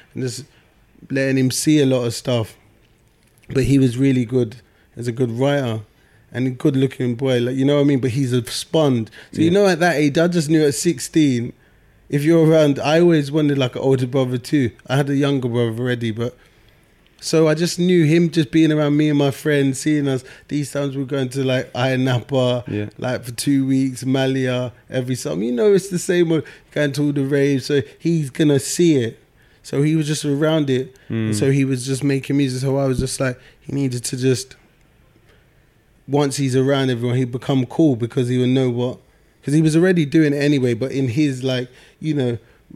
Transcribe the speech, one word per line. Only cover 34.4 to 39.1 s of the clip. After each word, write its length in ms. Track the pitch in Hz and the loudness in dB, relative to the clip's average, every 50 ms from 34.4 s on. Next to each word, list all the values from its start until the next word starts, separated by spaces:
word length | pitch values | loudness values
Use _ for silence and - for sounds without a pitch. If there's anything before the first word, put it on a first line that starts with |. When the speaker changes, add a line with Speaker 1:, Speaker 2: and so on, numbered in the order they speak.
| - - - - _ _ _ _ _ _ _ _ _ _ _ _ _ _ _ _ _ _ _ _ _ _ _ _ _ _ _ _ _ | -2 -8 -18 -20 _ _ _ _ _ _ _ _ _ _ _ _ _ _ _ _ _ _ _ _ _ _ _ _ _ _ _ _ _
Speaker 1:
once 300 | - 135 143 147 139 131 | -2 0 0 0 0 0
he's 180 | - 143 131 123 | -2 -2 0 2
around 360 | 131 131 135 143 139 135 131 | 2 2 2 2 2 2 0
everyone, 260 | 127 117 117 123 120 | 0 -2 -2 -2 0
he'd 160 | 127 131 120 120 | 0 -2 -2 -4
become 340 | 123 - - 139 135 123 | -6 -4 -2 0 0 0
cool 300 | 117 - - 165 156 131 | 0 0 2 2 2 2
because 320 | 110 120 113 - 143 123 120 | 0 -2 -4 -2 -2 -2 0
he 100 | 127 127 | 0 0
would 120 | 123 123 | 2 2
know 200 | 127 135 131 127 | 2 2 2 0
what, 280 | 120 120 123 127 110 92 - _ | 0 -2 -4 -4 -6 -10 -16 _